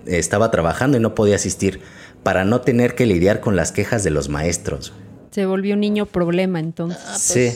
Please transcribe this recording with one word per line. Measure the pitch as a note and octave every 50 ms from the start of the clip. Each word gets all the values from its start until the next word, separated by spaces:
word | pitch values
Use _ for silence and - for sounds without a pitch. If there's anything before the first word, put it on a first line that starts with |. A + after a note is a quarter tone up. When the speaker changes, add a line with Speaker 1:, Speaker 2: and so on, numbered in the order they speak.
| -
Speaker 1:
estaba | - F2+ E2+ D#2+ - - G#2 A2+ A2+
trabajando | - F2 E2 D#2+ D#2+ - B2 C#3 C#3+
y | A#2
no | A2+ A2 -
podía | - G#2+ G2+ G2+
asistir | F#2 - G2 - - G2 F#2+ F2+ - - - - - - - - -
para | - - F#2 F2+ F#2
no | G2 A#2 B2
tener | - - C#3 A#2+ B2 A#2+ -
que | - B2+
lidiar | A2+ F#2+ E2 F2 G2 A2 A2
con | - A#2+ G2+
las | F2 D#2+ -
quejas | - - G2+ - - A2+ G2
de | E2+
los | D2+ D2 C2+ C#2+
maestros. | D2 D2 D#2 F2 E2 - - - C#2+ C#2 C2 - - - - - - - - -
Speaker 2:
Se | - G#3 G3
volvió | F#3+ F#3+ F#3+ F#3+ G3+ G3+
un | G#3
niño | G#3 G#3 G#3 G#3 G#3
problema, | G3+ - F3+ F3 E3+ F3 F3+ F#3+ F#3 F3+ E3
entonces. | D#3 E3 E3 - E3+ E3+ F3 - -
Speaker 3:
Ah, | -
pues. | G2+ G#2+
Speaker 1:
Sí, | - - - B2 B2 A#2+ A#2